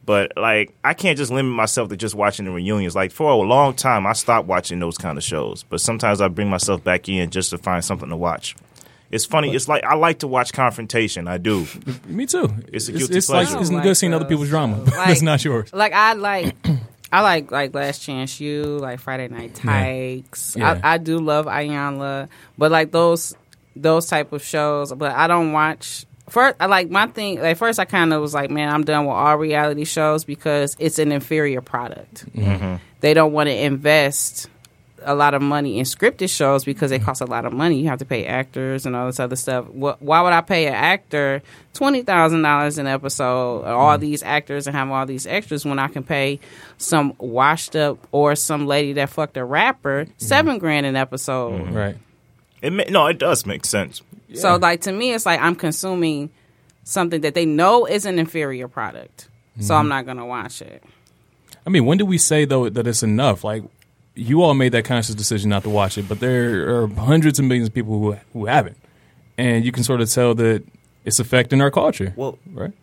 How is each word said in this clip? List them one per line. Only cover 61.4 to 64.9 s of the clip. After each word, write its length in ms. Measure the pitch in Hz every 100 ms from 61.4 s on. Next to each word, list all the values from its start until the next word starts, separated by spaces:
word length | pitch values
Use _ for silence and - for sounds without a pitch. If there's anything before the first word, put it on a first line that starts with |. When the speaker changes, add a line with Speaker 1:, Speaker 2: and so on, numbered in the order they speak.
| _ - -
Speaker 2:
I 40 |
mean, 140 | 190 120
when 120 | 180
do 80 | 202
we 120 | 180
say, 260 | - 156
though, 240 | 147 135 120
that 160 | 110 117
it's 160 | 113
enough? 420 | 110 107 139 98
Like, 180 | 110 107 101 _ _ _ _
you 280 | - 117 147
all 120 | 175
made 180 | 139 127
that 120 | 117
conscious 300 | 113